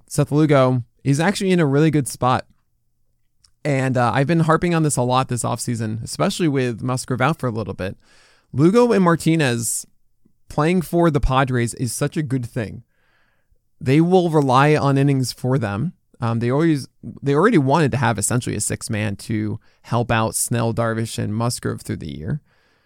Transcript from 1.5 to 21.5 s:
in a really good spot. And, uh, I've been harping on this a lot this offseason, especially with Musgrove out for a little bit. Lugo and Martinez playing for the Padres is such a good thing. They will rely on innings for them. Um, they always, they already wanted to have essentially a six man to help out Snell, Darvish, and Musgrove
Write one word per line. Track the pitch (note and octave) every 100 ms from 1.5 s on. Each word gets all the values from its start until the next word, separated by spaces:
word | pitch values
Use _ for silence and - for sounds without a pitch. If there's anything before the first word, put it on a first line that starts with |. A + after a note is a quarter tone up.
in | F3+
a | D3+
really | C#3 D#3+
good | D3+ B2+
spot. | - B2 B2 - _ _ _ _ _ _ _ _ _ _ _
And, | - C3+ C3 B2+
uh, | A#2+
I've | G#2+ C#3
been | E3+
harping | D#3+ D#3+ F3
on | E3
this | D#3 -
a |
lot | B2 B2+ C3
this | B2
offseason, | A#2+ A#2+ - A#2 A2+ A2
especially | A2 - D#3+ - E3+
with | C3+ B2+ A2+
Musgrove | B2 B2+ - B2
out | B2+ D#3+
for | B2+
a |
little | A2 G2+
bit. | D#2+ F#2 A2 _ _ _ _ _
Lugo | B2 D#3+ A3+ A#3+
and | G3+
Martinez | F3+ E3 - D#3+ C#3+ A#2+ A2 - - _ _ _ _ _ _
playing | - D3+ F#3
for | D#3 E3+ E3+
the | C#3
Padres | - C3 C3+ B2+ A#2
is | - B2+
such | - - -
a |
good | D3 C3+
thing. | A#2+ - G2 G#2 - _ _ _ _ _ _ _ _ _
They | B2 C#3+
will | E3+ F#3 F3
rely | D#3 C#3 B2+ D3
on | D3+ C#3 C#3
innings | C#3 C#3 B2+
for | - B2+ C3
them. | A2+ G2+ D#3 - _ _
Um, | A#2 A#2
they | A#2+
always, | C3+ E3 D3 B2 _ - -
they | C#3
already | C#3+ G3+ G#3+
wanted | C3+ D3 D3
to | A2
have | A#2 A2+
essentially | G2+ A#2+ A#2
a | G2+
six | - A2 -
man | G#2+ G#2 G2+
to | - A2 G#2+ G#2+ - _
help | - A2+ A2+
out | A2+ A2+ -
Snell, | - A#2 A#2
Darvish, | A2+ A#2 A2+ A2+ -
and | A2
Musgrove | G#2+ A#2